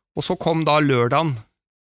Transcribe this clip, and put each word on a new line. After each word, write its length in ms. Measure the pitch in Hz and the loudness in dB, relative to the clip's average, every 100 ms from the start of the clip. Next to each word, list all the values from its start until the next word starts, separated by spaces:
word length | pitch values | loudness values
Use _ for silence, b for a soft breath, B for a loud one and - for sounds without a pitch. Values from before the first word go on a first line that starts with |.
| _ - | _ -8
Og 60 | |
så 120 | - 185 | -6 -4
kom 260 | 165 165 151 | -2 0 2
da 140 | 151 | 2
lørdagen, 580 | 147 127 120 139 160 120 - _ _ _ | 2 2 2 0 -2 -4 -12 _ _ _